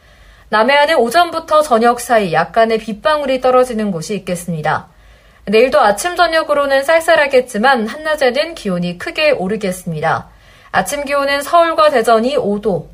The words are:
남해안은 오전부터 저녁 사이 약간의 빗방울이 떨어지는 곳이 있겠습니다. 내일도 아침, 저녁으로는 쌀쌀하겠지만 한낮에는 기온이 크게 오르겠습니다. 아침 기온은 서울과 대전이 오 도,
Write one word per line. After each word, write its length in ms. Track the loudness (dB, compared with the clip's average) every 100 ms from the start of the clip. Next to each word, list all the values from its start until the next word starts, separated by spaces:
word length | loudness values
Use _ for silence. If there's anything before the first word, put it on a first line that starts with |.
| _ _ -20 -20 -4
남해안은 460 | 0 2 4 2 2
오전부터 640 | 2 2 0 -2 0 0
저녁 380 | 2 2 2 0
사이 320 | 0 0 0
약간의 460 | -2 0 2 2 0
빗방울이 600 | -4 -4 -2 0 0 0
떨어지는 500 | 2 2 2 -2 -4
곳이 240 | -4 -6
있겠습니다. 720 | -8 -6 -8 -6 -6 -2 -4 -6 _ -20 _ _ _ 0
내일도 340 | 2 4 4
아침, 340 | 2 0 -2
저녁으로는 680 | 0 0 0 0 0 2 0
쌀쌀하겠지만 1040 | 2 2 2 0 2 0 0 0 2 2 -2
한낮에는 680 | -8 -6 -2 0 0 -4
기온이 420 | -6 -6 -4 -4 -8
크게 360 | -10 -2 0
오르겠습니다. 960 | 0 -2 -4 -6 -6 -8 -4 -2 -4 -6 -20 -20 -20 -6
아침 340 | -4 -2 -4
기온은 380 | -4 -2 -2 -2
서울과 480 | 0 2 2 2 2
대전이 460 | 2 2 2 2 -2
오 240 | -2 -2
도, 280 | -2 -4 -6